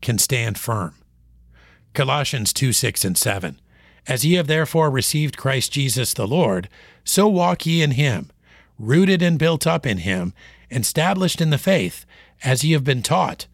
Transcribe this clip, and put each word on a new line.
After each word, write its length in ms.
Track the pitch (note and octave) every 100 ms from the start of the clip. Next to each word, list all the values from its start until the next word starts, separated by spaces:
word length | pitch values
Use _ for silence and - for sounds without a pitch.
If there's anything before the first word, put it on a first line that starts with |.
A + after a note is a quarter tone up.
can 160 | - A2+
stand 400 | - C3 A#2 G2+
firm. 380 | - A2 F2 - _ _ _ - - - - _ _
Colossians 580 | - C3+ C#3 C#3 C3 G#2
two, 200 | - C3+
six 300 | A2+ A#2 -
and 120 | G2 F2+
seven. 440 | - G2+ E2+ C#2 _ _ _ _ -
"As 180 | C3
ye 100 | C#3+
have 140 | F3+ D3
therefore 420 | D#3 D#3 E3 D#3
received 480 | C3 A#2+ D3+ D3+ -
Christ 340 | C3+ C3+ A#2
Jesus 400 | C#3+ C3+ A2+ A#2
the 140 | - G#2
Lord, 420 | D3 C3+ F#2+ F#2 - - -
so 240 | - - G#3
walk 360 | F#3+ F3 F3+
ye 160 | E3 E3
in 120 | D3+
him, 380 | B2+ D3 G2+ - _ _ - _ _
rooted 440 | G#2+ D3 F#3+ F#3
and 160 | F3 E3
built 280 | D#3+ D#3+ -
up 200 | D#3+ C#3
in 120 | G2
him, 360 | E2+ F#2 F2 - - - -
and 120 | B2
established 580 | A2 - E3 G3 F#3 -
in 100 | D#3+
the 60 | C#3+
faith, 480 | - - F2+ - - - - _
as 220 | B2+ B2+
ye 80 | D3+
have 120 | D#3+
been 180 | C3 C3
taught, 440 | - E3 F3 - -